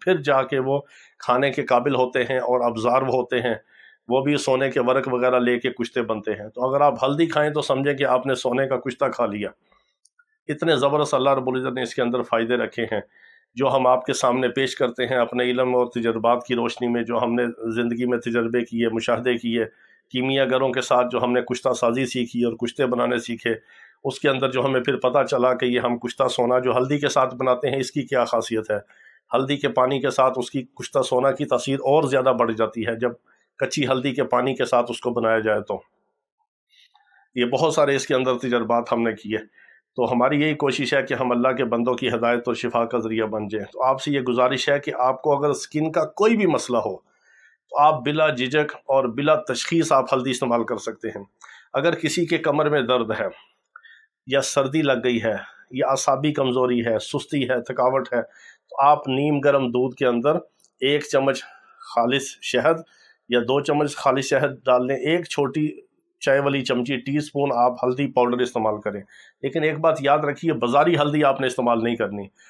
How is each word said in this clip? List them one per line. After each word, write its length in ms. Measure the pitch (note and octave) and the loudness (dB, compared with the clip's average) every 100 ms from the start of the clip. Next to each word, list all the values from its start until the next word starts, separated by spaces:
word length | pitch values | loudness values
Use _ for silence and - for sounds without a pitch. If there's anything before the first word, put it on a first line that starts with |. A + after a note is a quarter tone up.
फिर 180 | - F#3 | 0 0
जाके 360 | C#3+ C3+ C3 C#3 | 2 2 2 -2
वो 180 | C3 C#3 - - - _ | 0 -2 -4 -20 -20 _
खाने 300 | - B2 C#3 | 0 2 2
के 120 | C3+ | 0
काबिल 300 | C#3 A#2+ C#3 | 2 2 2
होते 280 | B2+ B2+ B2+ | 2 2 0
हैं 140 | B2 C3 | 0 0
और 220 | B2 B2 | 0 2
अब्ज़ॉर्ब 460 | A#2+ A2+ A#2 B2+ C3+ | 0 0 2 2 2
होते 280 | B2+ B2 B2+ | -2 0 -2
हैं, 200 | A#2+ A2+ - _ - _ - | -2 -4 -8 _ -20 _ -2
वो 140 | B2+ | 0
भी 140 | C#3 D3 | 2 -2
सोने 320 | C#3 C3 C3+ | 0 0 0
के 100 | C3+ | 0
वर्क 260 | B2 C3 C3+ | 2 2 0
वगैरह 280 | B2 B2+ B2 | 0 2 2
लेके 300 | B2 B2 B2+ | 2 0 -2
कुश्ते 300 | - A#2 - | -4 -6 -4
बनते 280 | A2+ G#2+ G2+ | -4 -4 -4
हैं। 160 | G#2 G#2+ | -6 -8
तो 180 | A#2+ B2+ | -4 -2
अगर 140 | C#3 | 4
आप 160 | C#3+ A#2+ | 2 2
हल्दी 240 | C3 D3 E3 | -2 0 0
खाएं 240 | D3+ D3+ | 2 0
तो 100 | D3+ | 0
समझें 340 | C#3 C3 C#3 C3+ | -2 0 0 0
कि 80 | C#3 | 2
आपने 240 | B2+ C3 C3 | 0 0 -2
सोने 300 | B2+ B2 C3+ | -2 0 0
का 100 | B2+ | -2
कुश्ता 300 | C3 A#2+ C#3 | -4 -2 -4
खा 160 | B2 A#2 | 0 -2
लिया। 240 | G2+ G2+ - _ _ _ _ _ _ _ _ - | -2 -8 -10 _ _ _ _ _ _ _ _ -10
इतने 280 | D3 E3 D3 | -4 0 2
ज़बरदस्त 360 | C#3 D3 C#3+ | 2 2 2
अल्लाह 200 | C3+ C3+ | 2 2
रब्बुल 240 | C3+ C3 B2+ | 2 0 -2
इज़्ज़त 160 | C3 | -4
ने 80 | B2+ | -4
इसके 200 | B2 - | -6 -2
अंदर 200 | B2 B2 | -2 -2
फ़ायदे 320 | A#2 A2+ A2+ A#2+ | 0 0 2 0
रखे 300 | A#2 - A2+ | -2 -4 -4
हैं 120 | G#2+ - _ - _ _ A#2 | -4 -6 _ -20 _ _ -2
जो 120 | C3 | 0
हम 180 | C3+ B2+ | 4 4
आपके 260 | B2+ B2+ | 2 2
सामने 340 | C3+ B2+ B2+ B2+ | 0 2 2 0
पेश 240 | A#2+ C3+ | 0 -2
करते 300 | - B2+ A#2+ | 0 -2 -2
हैं 140 | B2 C3 | -2 0
अपने 260 | A#2 B2 B2 | 0 0 0
इल्म 240 | B2 B2+ | 0 2
और 160 | B2 A#2+ | 2 0
तजर्बात 480 | A#2+ A#2 A2+ A2+ A#2+ - | 0 -2 0 2 0 0
की 80 | |
रोशनी 340 | A#2+ A#2 - A#2+ | -2 -2 -4 -2
में, 160 | A#2+ | -2
जो 140 | A2+ A#2 | -2 -2
हमने 280 | A#2 A#2+ A#2+ A2 A2+ | 0 0 -2 -4 -6
ज़िंदगी 340 | A2+ A#2+ A#2 B2 | -4 -2 -2 -2
में 120 | A#2+ | -2
तजर्बे 420 | A#2+ A#2 A#2 A#2+ | -2 -2 0 -2
किए, 260 | A2+ A#2 A#2 | -2 -2 -2
मुशाहदे 440 | A2 A2+ A#2 B2 A#2+ | -2 -2 -2 0 -2
किए, 280 | A#2+ A#2 A2 - _ _ _ | -2 -2 -4 -8 _ _ _
कीमियागरों 580 | B2+ C3 C3+ C3 B2+ C3+ | -4 -2 0 2 2 0
के 100 | B2 | -2
साथ 260 | B2 B2 B2 | 0 2 2
जो 100 | A#2+ | 0
हमने 220 | A#2+ B2 | 0 0
कुश्ता 300 | A#2+ A#2+ C3+ | -2 -4 -2
साजी 300 | A#2 A#2 A#2 B2+ | 0 0 0 -2
सीखी 360 | C3 A#2+ A#2+ | -4 -4 -2
और 100 | A#2+ A2 | -2 -2
कुश्ते 300 | A#2+ - C3 | -6 -2 -2
बनाने 320 | A#2+ A#2+ A#2+ | 0 0 -2
सीखे, 340 | A#2+ A#2 A#2 A2 _ - - _ | -4 -6 -4 -4 _ -20 -20 _
उसके 240 | C#3 C3 D3 | -8 -2 0
अंदर 220 | C3 C3+ | 0 0
जो 120 | B2+ | 0
हमें 200 | C#3 C3 | 0 0
फिर 140 | B2 B2+ | 0 0
पता 180 | B2+ C#3 | 2 2
चला 280 | C3 B2+ B2+ | 2 2 2
कि 120 | A#2+ B2+ | 2 0
ये 140 | A#2+ | 0
हम 160 | A#2 A#2+ | 0 -2
कुश्ता 280 | A2+ - C3 | -6 -2 -2
सोना 300 | - A#2+ B2+ | 2 2 2
जो 120 | B2+ | 2
हल्दी 260 | A#2+ C3 D3 | 0 0 0
के 100 | C#3+ | 0
साथ 240 | C#3 C3 A#2+ | 2 0 0
बनाते 320 | C3 B2 C3 | 0 0 0
हैं, 100 | C3+ | -2
इसकी 220 | B2+ - | -4 -6
क्या 200 | B2 C3 A#2 | -2 0 2
खासियत 440 | A#2 A2+ A2 G#2+ | 0 -2 -4 -2
है। 80 | G#2+ - _ - _ _ | -4 -6 _ -20 _ _
हल्दी 260 | B2 C3 C#3+ | -2 -2 -2
के 120 | C#3+ | 0
पानी 280 | A#2+ B2+ C#3 | 2 2 2
के 100 | C3+ | 0
साथ 260 | B2 C3 B2+ | 2 2 2
उसकी 240 | A#2+ C3+ A#2+ | -6 -6 -8
कुश्ता 280 | - C3 C#3 | -14 -4 -2
सोना 260 | B2+ B2+ C3+ | 0 2 2
की 120 | C3 C#3+ | 0 -2
तासीर 320 | B2 - C3+ C3+ | -2 0 -2 2
और 220 | D3+ C#3+ | 2 4
ज़्यादा 240 | C3 B2+ | 2 2
बढ़ 180 | A#2 A#2 | 2 0
जाती 300 | A2 A2 A2+ | 0 -2 -2
है 160 | A2 A2+ | -6 -4
जब 180 | A#2+ A#2 _ _ _ _ | -4 -6 _ _ _ _
कच्ची 260 | B2+ - | -4 -2
हल्दी 280 | B2+ C3 C3+ | 0 0 0
के 100 | B2+ B2+ | -2 0
पानी 260 | B2 B2+ | 0 0
के 100 | B2+ B2+ | -2 0
साथ 240 | B2 A#2+ | 0 0
उसको 200 | A2+ B2 | -4 -4
बनाया 280 | A#2+ A2+ A2+ | -2 0 2
जाए 200 | A2 G#2 | 2 -2
तो। 200 | G2+ G2 - _ _ _ _ _ _ _ _ _ _ _ _ _ _ B2 | -2 -10 -10 _ _ _ _ _ _ _ _ _ _ _ _ _ _ -4
ये 80 | A#2+ | 0
बहुत 280 | B2+ D#3 | 2 2
सारे 220 | D#3 C#3+ C#3 | 2 2 2
इसके 180 | - | 0
अंदर 220 | C3+ B2+ B2 | 0 0 -2
तजर्बात 520 | B2+ A#2+ A2 A#2 A#2 | 0 0 0 -2 0
हमने 220 | A#2 A#2 | 0 0
किए। 240 | A2 G#2 G#2+ - _ - _ _ - | -2 -6 -6 -6 _ -20 _ _ -4
तो 60 | A#2+ | 0
हमारी 300 | A#2+ B2+ D3 | 2 2 2
यही 160 | D3+ D3 | 0 0
कोशिश 360 | C#3+ B2+ D3 | -2 0 0
है 80 | C#3 | 0
कि 120 | B2+ | 0
हम 160 | A#2+ B2+ | -4 0
अल्लाह 220 | A#2+ B2+ | 0 0
के 120 | B2+ A#2+ | 0 -2
बंदों 280 | A#2 A#2 | 0 0
की 140 | A#2+ B2+ | 0 -2
हिदायत 400 | A2+ A#2 A#2+ A#2+ | 0 0 0 -2
और 60 | A2+ | -4
शिफा 280 | A#2 A#2 A#2 | -2 -2 0
का 120 | A#2+ | -2
ज़रिया 260 | A2 A2+ A2 | -2 -2 -2
बन 200 | G#2+ G#2 | -4 -6
जाएं। 160 | G#2 G2 | -8 -10
तो 140 | - | -2
आपसे 260 | C3 C3 - | 0 0 -2
ये 100 | C#3 | -2
गुजारिश 460 | B2+ B2 B2+ C3+ - | -2 2 2 2 0
है 100 | C#3+ | 0
कि 100 | - - | -2 -2
आपको 340 | B2+ C3 D3+ C#3 | 0 0 0 0
अगर 160 | D3 | 0
स्किन 360 | C#3+ - D3+ D#3+ | -2 -4 -4 -2
का 140 | E3 D#3 - | -2 -4 0
कोई 200 | G#3+ A3+ | 2 4
भी 100 | F#3+ | 2
मसला 300 | C#3+ - A#2+ | 0 0 -2
हो, 120 | G#2 F2+ _ _ _ _ _ _ _ | -2 -6 _ _ _ _ _ _ _
तो 40 | - | 4
आप 240 | D3+ D3+ | 4 4
बिला 260 | B2 D3+ D#3 | -2 0 0
झिझक 420 | B2+ B2+ D3+ D3 - - | 0 0 0 0 -6 0
और 220 | C3+ C3 | 0 0
बिला 240 | A2+ C#3+ D3+ - | -2 2 2 0
तशख़ीस 440 | B2 - E3 D#3+ | -6 -2 0 4
आप 140 | C#3 C3+ | 2 2
हल्दी 180 | C3 B2+ | 0 0
इस्तेमाल 320 | B2+ C3 A#2 | -2 0 0
कर 140 | A2 A2 | 0 -4
सकते 300 | - G#2 A2+ | -8 -10 -10
हैं। 160 | G2+ G2 _ - - _ | -10 -16 _ -20 -20 _
अगर 200 | C#3 E3 E3 | -2 0 0
किसी 280 | D#3 - E3 | -2 -2 0
के 120 | E3 | 0
कमर 300 | D#3+ D3 D3+ | 0 0 2
में 120 | D3 | 0
दर्द 280 | A#2+ B2+ A2+ | 2 0 0
है 140 | G#2+ G2+ - _ _ _ - - - _ _ - | -4 -4 -8 _ _ _ -20 -20 -20 _ _ -2
या 140 | C3+ | 0
सर्दी 380 | C3 - C3+ D#3 | 2 0 0 0
लग 200 | D3 B2+ | 2 2
गई 160 | B2 A#2 | 2 0
है 180 | A2 G2+ - - _ | 0 -4 -8 -20 _
या 140 | B2+ C3 | -4 0
आसाबी 440 | C3+ - C3+ D3+ | 0 2 0 0
कमज़ोरी 480 | D3 C3+ B2 B2+ B2 | 0 0 2 2 0
है, 180 | A2+ A2 | 0 -2
सुस्ती 420 | - C#3+ - D3 | -2 -8 -4 -4
है, 180 | B2 B2 | -2 -4
थकावट 460 | A#2+ B2+ B2 C3 B2 | -4 -2 0 0 -2
है, 80 | A#2+ | -4
तो 540 | A#2 _ - - _ - | -4 _ -20 -20 _ 2
आप 240 | C#3 D3 C#3 | 4 4 2
नीम 320 | C3 D3 D3 | 0 2 2
गर्म 300 | C#3+ C#3 B2+ | 4 2 2
दूध 220 | B2 B2+ | 0 -2
के 100 | A#2+ C3 | 0 0
अंदर 340 | A#2+ C3 E3 - _ _ _ | 2 2 0 -4 _ _ _
एक 220 | C3+ C#3+ C#3+ | 0 0 0
चम्मच 360 | C#3 C3+ C3+ - - _ _ - | 0 0 -2 -6 -20 _ _ -6
खालिस 480 | - A#2 C3+ C3+ - | 0 2 0 -2 -12
शहद 400 | - B2 C3 E3 - _ _ _ _ | -4 2 2 2 -4 _ _ _ _
या 100 | A#2+ | -2
दो 180 | A2+ C#3 | 2 0
चम्मच 320 | C#3+ D3 D3 - | 2 0 0 0
खालिस 320 | C#3 C3 C3 | 0 0 2
शहद 300 | C#3 C3+ C3 - | 0 0 -2 2
डाल 200 | B2 B2+ | 2 2
लें, 100 | C3+ | -2
एक 320 | C3 E3+ E3 | 0 -2 -2
छोटी 400 | - C#3 D#3 D3+ - - _ _ _ | -2 -2 0 -4 -6 -18 _ _ _
चाय 180 | - C#3 | 2 2
वाली 200 | C#3 C#3 | 2 0
चमची, 340 | B2+ B2 B2 C3+ | -2 -2 -2 -4
टीस्पून 540 | B2+ D3 D3 C#3+ C#3 | -2 -4 -4 -4 -2
आप 220 | A#2+ B2 B2 | 2 2 2
हल्दी 300 | B2+ B2+ C#3+ C3+ | -2 -2 -2 2
पाउडर 260 | A#2+ A#2+ | 2 2
इस्तेमाल 360 | A#2+ A#2+ A2 G#2+ | -2 0 -2 -2
करें। 200 | G#2 G2+ G2 - - _ | -6 -8 -14 -20 -20 _
लेकिन 220 | C3+ D#3+ | -6 -2
एक 140 | D#3 D#3 | -2 2
बात 180 | D#3+ D3+ | 0 2
याद 220 | C#3 D3 | 2 2
रखिए, 280 | C#3+ C#3+ E3 | 0 -2 -2
बाजारी 400 | C#3 A#2+ C3+ D#3+ | -2 2 4 4
हल्दी 280 | E3 D3 D3+ | 2 2 2
आपने 220 | C#3+ C3+ C3 | 2 2 -2
इस्तेमाल 360 | B2+ A#2+ A#2 | 0 0 2
नहीं 140 | A#2 A2+ | 0 -2
करनी, 320 | G#2 G2+ G2 _ - | -4 -4 -12 _ -20